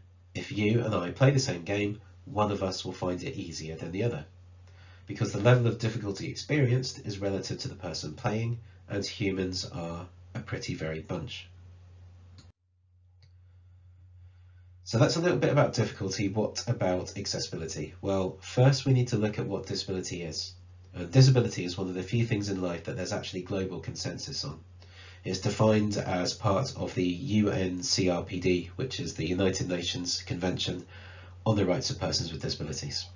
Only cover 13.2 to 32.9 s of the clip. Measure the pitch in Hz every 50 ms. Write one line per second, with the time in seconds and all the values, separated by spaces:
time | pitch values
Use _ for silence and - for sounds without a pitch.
13.2 | - - - - - - - - - - - - - - - - - - - -
14.2 | - - - - - - - - - - - - - - 120 117 147 - - 165
15.2 | 170 180 - 135 160 143 131 143 123 - - - 107 - - - 98 92 - -
16.2 | 101 95 101 104 107 - - - - - 113 - 101 92 90 90 85 - - -
17.2 | - - - 80 - - 92 82 80 80 - 78 73 - - - - 98 98 98
18.2 | 92 90 - - - - - 127 127 139 139 - - 139 131 123 120 - 117 104
19.2 | 107 104 104 117 - 92 98 95 - - 101 - - - 95 92 90 - 90 87
20.2 | 85 80 78 - - - - - - - - - - - - 90 87 85 - 131
21.2 | 131 135 127 120 104 - - 95 90 87 - 98 92 90 90 92 92 - 120 117
22.2 | 117 110 113 101 101 101 98 92 90 87 85 85 - - - 95 90 - 101 98
23.2 | - - 95 92 85 - 101 95 95 92 90 82 - - 82 - - 90 85 -
24.2 | - - 69 - - 71 - - - - - - - - - - - - - -
25.2 | - 92 95 - - 107 101 - 110 110 107 107 104 104 101 - - 98 92 90
26.2 | 87 - - - - 101 98 92 - - - 92 92 87 - 95 90 90 90 87
27.2 | - 95 104 107 104 101 90 95 92 90 90 90 87 - - - 95 90 87 87
28.2 | 85 - 95 87 87 92 90 87 - - - - 131 135 - - 82 80 - -
29.2 | 80 82 90 92 98 92 - - 90 90 90 85 85 - - 90 87 - - -
30.2 | - - - 87 92 90 71 - - 123 - - - - - - - - - -
31.2 | - - - - - 113 107 104 95 87 90 69 - - - - 78 69 - -
32.2 | - 80 80 71 - - - - 76 76 73 - 76 71